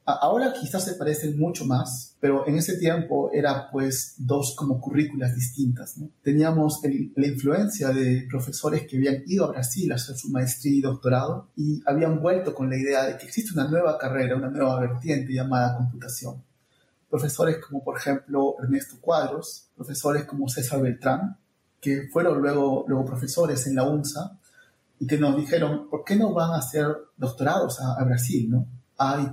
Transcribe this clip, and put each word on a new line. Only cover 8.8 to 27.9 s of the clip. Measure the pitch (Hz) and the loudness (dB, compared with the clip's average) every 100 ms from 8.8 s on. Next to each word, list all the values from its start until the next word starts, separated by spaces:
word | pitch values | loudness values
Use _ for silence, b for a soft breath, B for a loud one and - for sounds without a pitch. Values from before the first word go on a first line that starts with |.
| - | -2
que | 131 | 0
habían | 139 131 - | 2 0 0
ido | 190 | 2
a | 165 | 2
Brasil | - 123 - 180 | 0 -4 0 -2
a | 123 | -2
hacer | - 131 | -6 -10
su | - | -4
maestría | 135 127 - 147 139 | -2 0 -2 2 2
y | |
doctorado | 131 123 127 127 143 175 - - | 2 0 2 2 0 -6 -8 -4
y | 151 147 - | -2 0 0
habían | 143 165 156 | 2 2 2
vuelto | 165 185 185 - | 2 2 0 -2
con | 131 | -2
la | 131 | 0
idea | 135 135 | 0 2
de | 135 - | 0 -2
que | - | -8
existe | - 220 | -6 -2
una | 160 135 | 0 2
nueva | 156 170 147 | 2 2 2
carrera, | 131 135 127 131 | 0 0 0 0
una | 135 | -2
nueva | 139 131 127 | 0 2 2
vertiente | 120 120 160 143 127 | 0 -2 -2 -2 0
llamada | 131 135 127 123 123 | -2 0 2 2 2
computación. | 123 - - - 131 - - _ _ _ _ _ - | -2 -2 -10 -10 -10 -12 -16 _ _ _ _ _ -4
Profesores | 147 143 - 160 - | -2 -2 0 0 0
como, | - 139 | -4 -8
por | 143 - | -6 -6
ejemplo, | - 139 - 139 139 - | -2 -2 0 0 0 0
Ernesto | 127 139 - 123 | 0 0 -2 -8
Cuadros, | - 165 139 147 - - _ - | 0 2 2 -4 -8 -14 _ -16
profesores | 123 135 147 147 | -10 -4 0 0
como | - 143 131 | -2 -4 -4
César | 131 127 139 | -2 -2 0
Beltrán, | 131 117 131 139 196 - _ _ _ _ | 0 0 0 0 -2 -8 _ _ _ _
que | 139 139 139 | -2 -2 -2
fueron | - 190 143 | 0 2 2
luego, | 143 143 139 131 - | 2 2 2 0 0
luego | 135 | -2
profesores | 131 - 131 - 165 131 143 | -2 -4 -4 0 2 2 0
en | 131 | 2
la | |
unsa, | 135 151 143 147 190 - b b b b b - | 2 0 -2 -6 -8 -12 b b b b b -8
y | 127 | 0
que | 151 | 2
nos | 147 139 | 4 2
dijeron, | 147 170 151 151 - | 2 2 2 -2 -4
"¿Por | 151 | -6
qué | - 202 | 0 4
no | 220 | 4
van | 170 165 | 2 0
a | 160 | 0
hacer | 127 156 147 151 - - | -2 0 0 -2 -8 -6
doctorados | 127 - 135 185 - - | -4 0 0 2 0 -2
a, | 131 | -4